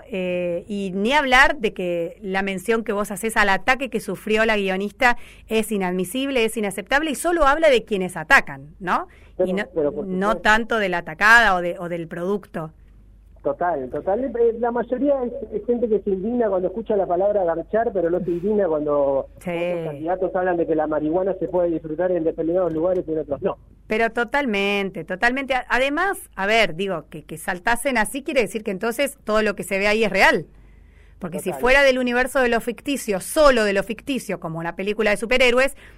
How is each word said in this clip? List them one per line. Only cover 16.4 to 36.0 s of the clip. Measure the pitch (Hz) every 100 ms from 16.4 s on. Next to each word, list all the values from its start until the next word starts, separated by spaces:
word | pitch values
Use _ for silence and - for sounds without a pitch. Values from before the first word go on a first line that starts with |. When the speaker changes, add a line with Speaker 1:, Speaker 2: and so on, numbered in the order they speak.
| 220
Speaker 2:
cuando | 185 180
escucha | 208 220
la | 208 233
palabra | 175 202 208
garchar, | 175 165 160 214 233
pero | 196 165
no | 180
se | 185
indigna | 170 196 208 185
cuando | 156 147 147 139 135 - -
Speaker 1:
Sí. | 180
Speaker 2:
otros | 170 175 170 160
candidatos | 143 160 180 180 185
hablan | 185 175
de | 156
que | 156
la | 156
marihuana | 151 151 175 190 185
se | 156
puede | 180 175
disfrutar | 156 156 156 180
en | 175
determinados | 160 - 165 180 170
lugares | 160 175 185 151
y |
en | 160
otros | 143 135
no. | 190 - - - -
Speaker 1:
Pero | 214 226
totalmente, | 233 233 285 269 202 202 202 190 -
totalmente. | 160 185 233 262 269
A-, | 254 247
además, | 233 269 302 392 370 - -
a | 196
ver, | 226 196 160
digo, | 196 170 -
que, | 156
que | - 156
saltasen | - 180 226 240 285 240
así | 208 277
quiere | 277 277
decir | 208 220
que | 214
entonces | 190 226 233 277 -
todo | - 214
lo | 214 202
que |
se | 185 190
ve | 208
ahí | 220
es | 214
real. | 190 277 220 - - - - - - - -
Porque | 175 170
si | 190
Speaker 2:
Total. | 151
Speaker 1:
fuera | 247 277
del | 277 254
universo | 247 240 254 277
de | 247
lo | 233
ficticio, | 240 226 - 277 - 185
solo | - 320 294 240
de | 208
lo | 196
ficticio, | 196 214 - 254 - 180
como | 165 160
una | 170 170
película | 196 208 208
de | 208
superhéroes, | 220 247 247 240 269 - - -